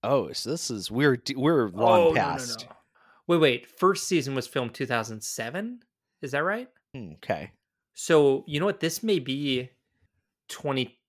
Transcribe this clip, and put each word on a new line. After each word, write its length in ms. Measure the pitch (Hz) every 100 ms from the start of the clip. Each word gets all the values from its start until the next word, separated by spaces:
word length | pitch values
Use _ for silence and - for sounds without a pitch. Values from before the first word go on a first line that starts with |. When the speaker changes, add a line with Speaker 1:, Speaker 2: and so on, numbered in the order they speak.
Speaker 1:
Oh, 280 | 104 135 87
so 160 | 69 -
this 220 | 156 -
is, 180 | 113 90
we're 260 | 110 143 123
d-, 200 | - 131
we're 340 | 143 165 113
long 300 | 92 117 117
Speaker 2:
Oh, 40 | 165
no, 40 |
no, 40 | 156
Speaker 1:
past. 500 | 87 82 - - -
Speaker 2:
no. 80 | - _ _ _ _ -
Wait, 100 | 170
wait. 300 | 156 120 -
First 380 | _ 185 196 -
season 260 | 175 135
was 140 | 135 120
filmed 260 | - 120
two 140 | - 127
thousand 340 | 120 110 110
seven? 580 | - - 117 160 220 247 _ _ _ _
Is 80 | 143
that 80 | 143
right? 260 | 165 214 254 _ _ 135
Speaker 1:
Hmm, 160 | 101 78
okay. 340 | - 82 73 _ _ _ _
Speaker 2:
So, 500 | - - 160 143 135 -
you 120 | 147
know 60 | 185
what? 140 | 196
This 240 | 160 160
may 160 | 220 190
be 500 | 131 135 147 127 127 _ _ _ _ _ _ _ _
twenty 480 | - 147 135 120 _